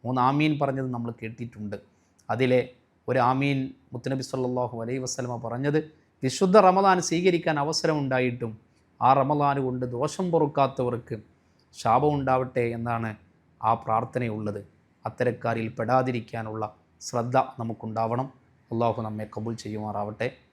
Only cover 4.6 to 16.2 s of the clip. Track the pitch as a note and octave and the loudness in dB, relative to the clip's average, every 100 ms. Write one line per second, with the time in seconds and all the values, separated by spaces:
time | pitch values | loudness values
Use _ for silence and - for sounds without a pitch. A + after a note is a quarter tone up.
4.6 | A#2+ A2+ A2+ C3 B2+ - B2 A#2+ A#2 A#2+ | -4 -6 -6 -6 -6 -6 -6 -6 -6 -2
5.6 | C#3+ D3+ D3+ _ _ _ C3 - F#3+ G#3 | 0 0 -2 _ _ _ -4 0 6 8
6.6 | F#3+ F#3 G3 F#3 - E3 F#3 E3+ E3+ D3+ | 8 6 4 4 2 2 2 2 0 0
7.6 | C#3+ D#3 E3 D3+ C3+ C3 B2+ B2 A#2 A2 | 0 0 0 0 2 2 0 -2 -8 -10
8.6 | _ _ _ _ A#2+ C#3 C3+ D3 C#3+ C#3 | _ _ _ _ 4 4 4 2 2 0
9.6 | C3 B2+ B2 A#2+ D3+ - F#3 E3 D3 D3 | -2 -4 -6 -2 -4 -2 0 2 2 2
10.6 | C3+ C3+ B2 A#2 - A2 - _ _ _ | 0 0 -2 -4 -8 -12 -12 _ _ _
11.6 | _ - A2+ A#2+ D3 D3 C3 C3 B2+ B2+ | _ -4 2 4 4 2 2 0 0 -2
12.6 | A#2 A#2 A#2 A#2 A2+ G#2 _ _ _ _ | -2 -2 -4 -2 -4 -8 _ _ _ _
13.6 | A2 A2+ - A2+ A#2 B2 A#2+ G#2+ G#2 G#2 | 0 0 2 0 0 -2 -2 -2 -4 -6
14.6 | G2+ _ _ _ A2 - B2 A2+ A#2 A2+ | -12 _ _ _ -12 -2 -2 0 -2 -2
15.6 | A2 A2 A2+ B2+ B2+ B2 | -4 -4 2 2 2 -4